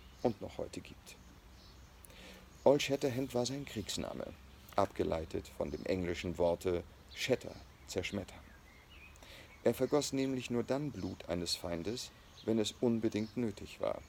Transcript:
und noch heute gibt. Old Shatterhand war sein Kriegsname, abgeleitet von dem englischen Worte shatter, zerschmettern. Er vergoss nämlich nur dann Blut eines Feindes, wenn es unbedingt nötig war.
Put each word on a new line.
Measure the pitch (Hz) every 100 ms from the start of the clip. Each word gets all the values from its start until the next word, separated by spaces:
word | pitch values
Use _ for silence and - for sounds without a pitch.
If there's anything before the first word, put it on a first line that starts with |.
| - -
und | 123 107
noch | - -
heute | - 90
gibt. | - - - - - - - - - - - - - - - - - -
Old | 123 143
Shatterhand | - 135 143 120 135 120
war | 123
sein | 139 135
Kriegsname, | 110 - - 65 - - - - - - -
abgeleitet | 98 - 85 82 82 92 - -
von | 76
dem | 73 -
englischen | 92 87 85 90 80
Worte | 87 87 92 87 - - -
shatter, | - - 123 - - - - -
zerschmettern. | 98 90 101 92 - - - - - - - - - - - - -
Er | 117
vergoss | 120 127 147 135
nämlich | 135 135 131 120
nur | 120
dann | 113 131 147
Blut | 95 92 87 -
eines | 87 85 -
Feindes, | 87 85 87 127 - - - - 107
wenn | 110
es | 104 -
unbedingt | 123 113 110 107 110 127
nötig | 117 - 95 -
war. | 98 -